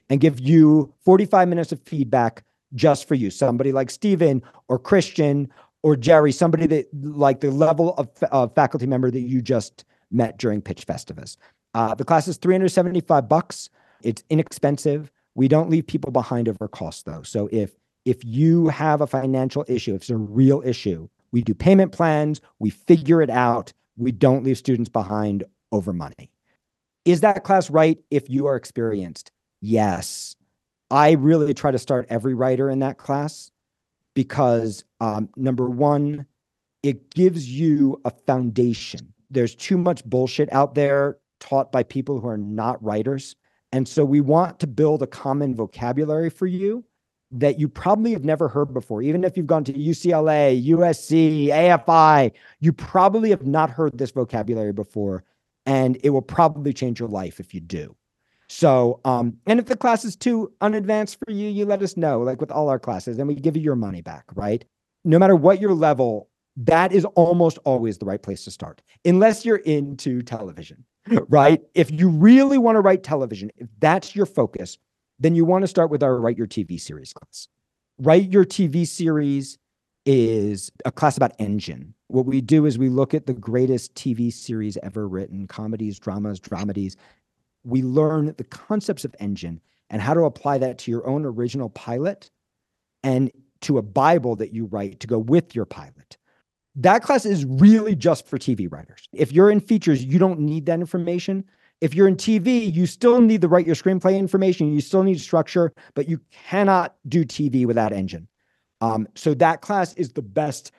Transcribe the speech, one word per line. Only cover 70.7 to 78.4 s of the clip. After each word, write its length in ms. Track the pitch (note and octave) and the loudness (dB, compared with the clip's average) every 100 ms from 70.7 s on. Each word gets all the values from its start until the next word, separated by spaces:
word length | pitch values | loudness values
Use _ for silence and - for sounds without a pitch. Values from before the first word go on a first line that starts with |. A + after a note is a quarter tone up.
| - _ _ - | -20 _ _ -2
<laughs> 220 | A3+ - | -2 4
right? 320 | D3+ C#3+ D#3 - | 6 6 4 0
If 160 | F3 D#3+ | 0 0
you 180 | D3+ F#3 | 2 2
really 480 | D#3 G3 C4 C#4 C#4 | 6 8 8 6 4
wanna 240 | A#3 A3 | 2 4
write 220 | G3 F#3+ | 4 2
television, 480 | E3 D3+ B2 G#2 G#2 - | 0 -6 -4 -8 -14 -16
if 100 | A#2+ G#2 | -20 0
that's 340 | D3+ F3+ - | 2 2 -2
your 120 | G3+ G3 | -4 -2
focus, 520 | - A2+ - F2+ - _ _ _ - | 0 -2 -4 -14 -18 _ _ _ -2
then 160 | D3+ | 0
you 120 | E3+ E3 | 2 2
wanna 200 | F#3 F#3+ | 2 0
start 240 | F#3 E3 | 0 0
with 120 | D3 | 2
our 180 | C#3 B2 | 0 0
Write 160 | A2+ A2+ | 0 -2
Your 100 | A2 | -6
T 160 | - | -6
V 140 | F2+ E2+ | -8 -8
Series 380 | - D2 C2+ | -12 -18 -18
class. 340 | - _ - - _ _ _ _ - | -20 _ -20 -20 _ _ _ _ -4
Write 320 | C3 E3+ F#3+ | 4 4 6
Your 140 | G3 | 4